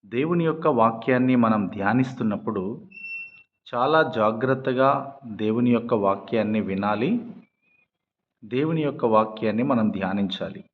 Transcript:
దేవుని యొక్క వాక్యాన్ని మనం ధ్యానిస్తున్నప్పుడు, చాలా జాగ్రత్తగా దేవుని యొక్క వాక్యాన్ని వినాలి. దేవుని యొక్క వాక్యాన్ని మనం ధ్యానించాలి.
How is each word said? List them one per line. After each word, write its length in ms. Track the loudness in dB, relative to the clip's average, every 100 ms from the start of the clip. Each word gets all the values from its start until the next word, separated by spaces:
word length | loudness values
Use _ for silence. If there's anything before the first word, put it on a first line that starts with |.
| -6
దేవుని 400 | -4 0 0 0
యొక్క 220 | 0 0
వాక్యాన్ని 680 | 4 2 2 0 2 4 4
మనం 320 | 4 2 0
ధ్యానిస్తున్నప్పుడు, 1160 | -2 0 2 0 -2 -4 -2 -4 -4 -6 -8 -14 -18 -14 -14 -16 -20 _ _ -10 -2
చాలా 280 | 2 4
జాగ్రత్తగా 1160 | 2 2 0 2 -2 0 -2 2 2 2 -4 -14 -14
దేవుని 440 | -4 -2 2 2
యొక్క 240 | 2 2
వాక్యాన్ని 680 | 0 2 0 -2 -2 0 -2
వినాలి. 760 | -2 -2 -2 -2 0 -2 -4 -18 _ _ _ _ _ _ _ _ _ _ -6
దేవుని 360 | -2 -2 0
యొక్క 240 | -2 -2 2
వాక్యాన్ని 580 | 4 2 -2 -2 0
మనం 260 | 0 2 2
ధ్యానించాలి. 720 | 0 -2 -2 -2 -4 -8 -10 -18